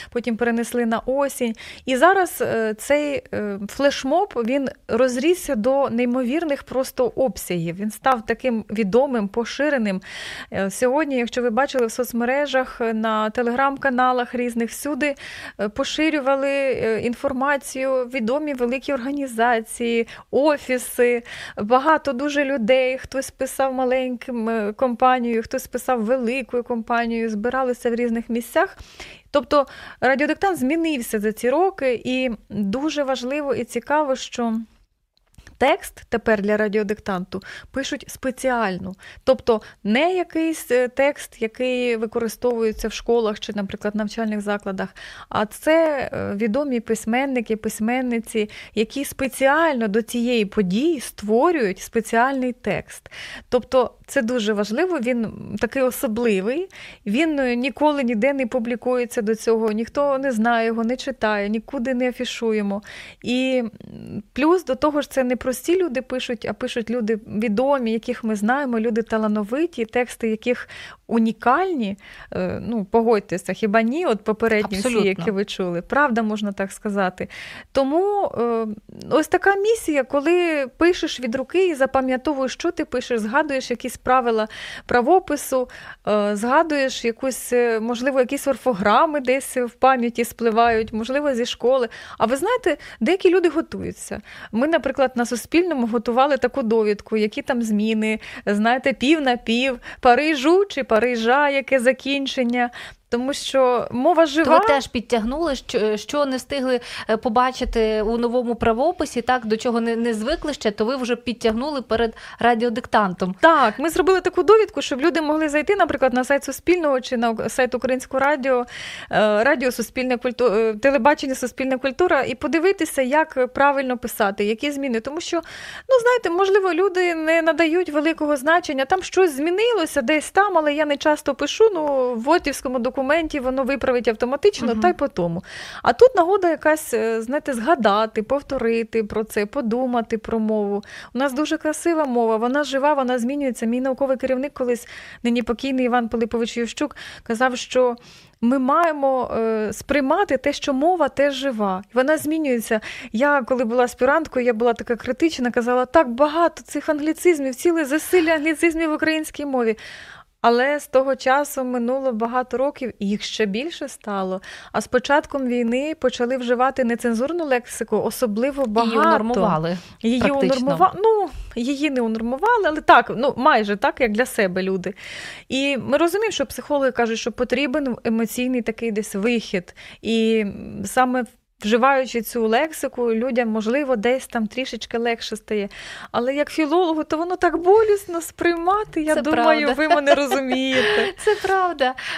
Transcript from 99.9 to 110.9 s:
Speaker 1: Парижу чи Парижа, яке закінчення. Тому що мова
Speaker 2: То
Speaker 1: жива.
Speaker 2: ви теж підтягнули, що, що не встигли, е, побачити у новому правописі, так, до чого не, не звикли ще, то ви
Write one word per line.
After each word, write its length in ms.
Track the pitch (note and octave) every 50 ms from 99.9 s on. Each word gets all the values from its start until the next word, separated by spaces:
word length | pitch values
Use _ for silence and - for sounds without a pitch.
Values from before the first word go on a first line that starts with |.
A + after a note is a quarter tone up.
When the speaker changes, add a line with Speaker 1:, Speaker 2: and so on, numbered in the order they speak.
| - -
Speaker 1:
Парижу 640 | - B3+ A#3+ C4+ D4+ D#4+ D#4 C4 B3 D#4 F4 F#4+ G4+ G4+
чи 140 | - C#4 B3
Парижа, 640 | - A3+ G#3+ A#3 B3 B3 A3+ A3 A#3 B3+ C#4+ D4 C#4+
яке 300 | C#4 C#4 B3+ - C4 C4
закінчення. 920 | A3+ B3+ B3+ - - C4 C#4 C#4 C#4 C4 - C4 B3 A#3 A#3+ B3 A#3+ A#3+ - - - - - _ _ -
Тому 240 | - A#3+ B3+ C4+ C#4
що 540 | - - - - C4+ B3+ B3 B3 A3+ - -
мова 320 | - B3 C4 E4 F4 D#4 E4
Speaker 2:
То 80 | D4
Speaker 1:
жива. 260 | C4+ D#4+ D#4+ B3+ D#4+
Speaker 2:
ви 100 | F4 G#4
теж 200 | - C#4+ C4+ -
підтягнули, 680 | - - A#3+ G3+ - A#3+ A3+ G#3 A#3+ C4+ D#4 E4+ D#4 C4
що, 420 | - - - - G3 G#3+ G#3+ G#3+
що 280 | G#3 - - C#4+ D4 C#4+
не 120 | C4+ C4
встигли, 420 | B3 - - C#4+ C#4 B3+ C4 B3+ A#3+ - - - - - -
е, 80 | A3
побачити 840 | A3 - B3 A3 B3 B3+ B3+ B3+ - B3+ - - A#3 A3 A3 A3 G#3+
у 160 | G#3 A3 A#3
новому 380 | A#3 A#3+ A#3 A#3 B3+ A#3 A#3+ A3+
правописі, 640 | A3+ A#3 A#3 A3 A3+ C#4 E4+ F4+ - D#4 - - B3
так, 240 | A3+ - B3+ B3+ A3+
до 120 | G#3+ A3
чого 240 | A3 - B3+ A3+ A#3
не, 140 | A3+ A#3 A#3
не 180 | A3+ A#3 A#3+ A3+
звикли 400 | G#3 G#3+ C4+ E4 E4+ - D4+ C4+
ще, 180 | - - A3
то 140 | G#3 - G#3+
ви 100 | A3+